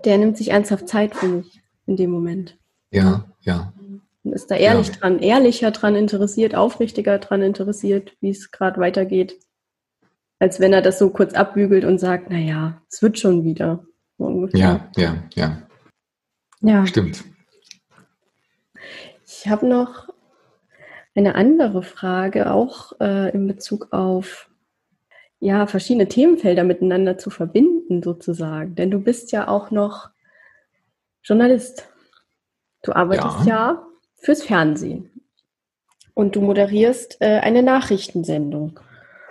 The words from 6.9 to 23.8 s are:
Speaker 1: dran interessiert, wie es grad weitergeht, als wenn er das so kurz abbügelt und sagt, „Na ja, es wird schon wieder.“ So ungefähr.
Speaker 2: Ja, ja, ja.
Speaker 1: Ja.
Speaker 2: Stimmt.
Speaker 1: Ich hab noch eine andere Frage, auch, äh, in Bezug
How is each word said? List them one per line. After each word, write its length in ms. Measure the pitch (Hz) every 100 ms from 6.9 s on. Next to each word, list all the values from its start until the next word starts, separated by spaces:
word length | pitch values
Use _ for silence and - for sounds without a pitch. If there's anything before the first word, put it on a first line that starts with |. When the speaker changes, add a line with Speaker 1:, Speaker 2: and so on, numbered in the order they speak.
| - 208 202
Speaker 1:
dran 240 | - 196
interessiert, 760 | 196 202 196 202 202 196 196 -
wie 100 | 196
es 200 | 196 -
grad 280 | - 190 185
weitergeht, 600 | 180 185 190 185 185 - _ _ _ _ _ _ _ _ _ -
als 220 | 185 185
wenn 120 | 190
er 100 | 190
das 160 | 185 190
so 120 | 196
kurz 240 | - 190
abbügelt 500 | - - 202 196 196
und 140 | 175 185
sagt, 280 | 180 180 180
„Na 80 | 175
ja, 440 | 160 156 160 165 _
es 100 | -
wird 160 | 214 214
schon 260 | 196 175
wieder.“ 400 | 160 156 165 175 - _ _ -
So 60 | -
ungefähr. 340 | 185 185 95
Speaker 2:
Ja, 280 | 92 87 - -
ja, 260 | 82 82 -
ja. 280 | - 82 78 - _ _ _ _ _ _ _ _ _
Speaker 1:
Ja. 260 | 214 208 190
Speaker 2:
Stimmt. 380 | 113 85 - - _ _ _ - - _ _ _ _ _ _ _ _ _ - - - - - _
Speaker 1:
Ich 220 | - 202
hab 140 | 214
noch 460 | 254 247 247 - - - _ _ _ _ _ _ - - -
eine 200 | - 202
andere 480 | - 226 320 247 185
Frage, 720 | 185 - 185 185 190 202 -
auch, 400 | 202 247 - - -
äh, 300 | 208 196 190
in 140 | 196 196
Bezug 460 | 196 - 208